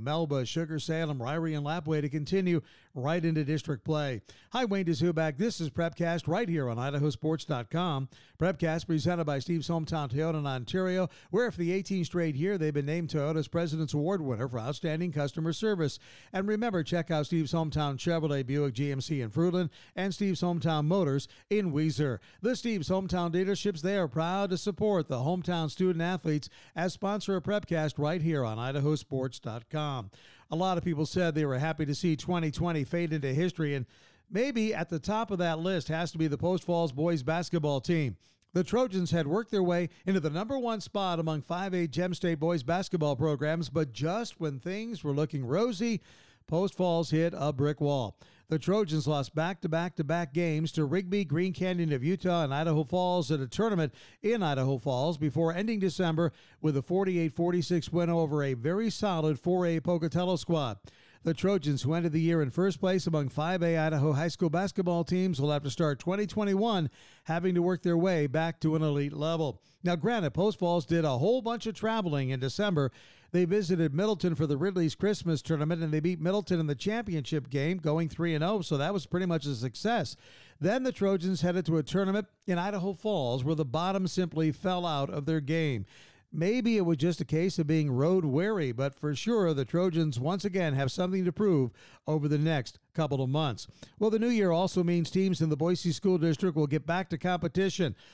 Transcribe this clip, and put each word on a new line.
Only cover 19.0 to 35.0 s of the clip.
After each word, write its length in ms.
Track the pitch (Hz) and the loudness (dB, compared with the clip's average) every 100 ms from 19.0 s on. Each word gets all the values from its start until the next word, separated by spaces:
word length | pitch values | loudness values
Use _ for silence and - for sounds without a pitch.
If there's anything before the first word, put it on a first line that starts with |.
C, 200 | - 147 | -2 -4
and 120 | 117 | -2
Fruitland, 380 | 113 175 180 170 - - | 0 2 2 -2 -6 -12
and 180 | - 190 | -4 -4
Steve's 280 | 175 202 180 | 0 0 0
Hometown 460 | 180 170 170 156 151 | 0 0 0 0 2
Motors 420 | 196 156 139 - - _ | 2 2 0 -4 -12 _
in 220 | 208 185 | -2 0
Weiser. 480 | 143 156 98 147 113 - - | 0 0 0 -2 -2 -8 -6
The 160 | 208 254 | -4 -2
Steve's 320 | 233 214 147 | -2 -2 0
Hometown 420 | 190 190 180 170 | -2 0 -2 0
dealerships, 520 | 170 190 196 208 170 | 0 0 0 -2 -2
they 160 | 175 202 | -2 0
are 100 | 160 | 0
proud 400 | 127 165 190 202 | 0 -2 0 -2
to 80 | 180 | -2
support 520 | - 175 214 196 151 | -4 -2 2 2 0
the 100 | 127 | -2
hometown 520 | 135 185 170 170 160 | 0 -2 -2 -2 -2
student 300 | - 185 165 | 0 0 2
athletes 480 | 170 185 165 151 - - - | 0 -2 -2 -2 -4 -14 -12
as 200 | - 180 | -4 -4
sponsor 420 | - 196 208 196 190 | -2 -4 -2 -2 -2
of 60 | |
Prepcast 560 | - 208 202 165 156 - | -2 -2 -2 -2 -2 -2
right 240 | 151 175 | -2 0
here 220 | 156 151 | 0 0
on 140 | 117 110 | 0 -2
idaho 360 | 123 143 143 | -4 -2 0
sports 440 | 151 - 131 131 - | 0 -2 -4 -4 -6
dot 280 | 117 113 - | -10 -12 -8
com. 420 | 156 151 131 98 - - - - | -6 -4 -6 -8 -16 -20 -20 -6
A 60 | 160 | -2
lot 220 | 185 180 | 0 0
of 60 | |
people 200 | 175 151 | 0 0
said 300 | 156 180 175 | 0 2 2
they 100 | 156 | 2
were 140 | 147 127 | 0 0
happy 260 | 156 156 | -2 -2
to 100 | 147 | -2
see 220 | 139 180 156 | 0 0 0
twenty 340 | - 175 160 | 0 0 0
twenty 320 | 143 170 160 | 0 0 0
fade 300 | 135 170 170 | 0 0 0
into 160 | 156 135 | 0 0
history, 460 | 131 180 - 151 | 0 0 0 -2
and 100 | 143 123 - - _ _ | -2 -4 -10 -20 _ _
maybe 420 | 190 269 233 220 | 0 0 2 0
at 160 | 202 165 | 0 -2
the 100 | |
top 320 | 165 | -4